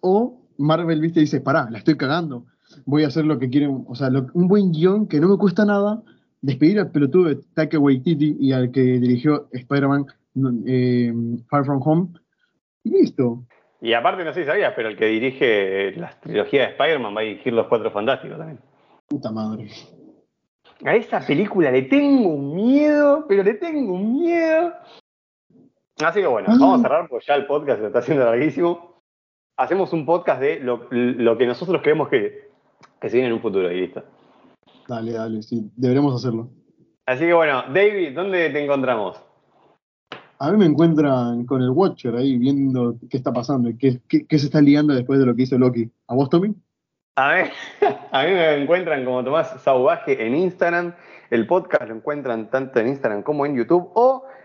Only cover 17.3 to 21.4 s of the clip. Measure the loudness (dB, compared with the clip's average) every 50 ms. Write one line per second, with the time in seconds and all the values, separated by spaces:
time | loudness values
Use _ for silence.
17.3 | -8 -8 -6 -2 0 0 0 2 0 -2 -2 -2 -4 -2 -2 -2 -2 -4 -4 -14
18.3 | -14 -14 -14 -14 -16 -18 _ _ _ _ _ _ _ _ _ _ -8 -8 -6 -8
19.3 | -8 -6 -6 -6 -8 -10 -12 -16 -18 -20 -20 -20 -20 _ -20 -20 -20 _ _ _
20.3 | _ _ _ _ _ _ _ _ _ _ -2 0 0 0 0 0 -6 -6 -2 -2
21.3 | 0 0